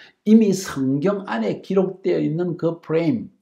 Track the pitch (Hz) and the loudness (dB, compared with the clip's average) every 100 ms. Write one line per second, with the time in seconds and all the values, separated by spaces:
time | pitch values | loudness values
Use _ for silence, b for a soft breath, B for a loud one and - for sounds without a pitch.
0 | B _ 208 220 208 180 - 139 131 143 | B _ 4 6 6 2 -4 -4 -2 0
1 | 180 202 - 226 214 - - 190 180 - | 0 -2 -4 -4 -4 -6 -2 0 0 -2
2 | 185 165 151 156 180 156 160 165 - 160 | -2 0 0 -2 -4 -4 -4 -4 -4 -2
3 | 165 120 92 - | 0 -2 -6 -16